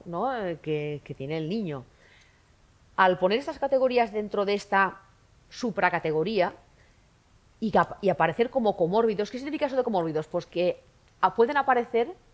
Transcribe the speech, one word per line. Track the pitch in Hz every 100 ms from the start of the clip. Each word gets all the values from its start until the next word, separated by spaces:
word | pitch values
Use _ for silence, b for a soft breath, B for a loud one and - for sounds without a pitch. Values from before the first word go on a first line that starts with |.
¿no? | 180 170 247 247
Eh, | 185 160
que, | 160 151 147 147
que | -
tiene | 139 135 160
el | 156
niño. | 226 185 139 127 b b b b b b _ _ _ _ -
Al | 185 180
poner | 185 226
estas | 285 311
categorías | 277 269 262 247 226
dentro | 214 208 202
de | 202
esta | 202 - 196 185 - _ _ _ _ _
supracategoría | - 240 190 180 175 160 156 175 214 175 - _ _ b b _ _ _ _ _ -
y | 220
que | 185
ap-, | 165 -
y | 196
aparecer | 165 165 160 240
como | 269 214 196
comórbidos, | 165 214 226 208 208
¿qué | 247
significa | 285 294 285
eso | 262
de |
comórbidos? | 233 190 165 151 156
Pues | 175 -
que | 170 180 - _ _ _ _
a-, | 185
pueden | 208 233 285
aparecer | 277 247 233 226 262 381 _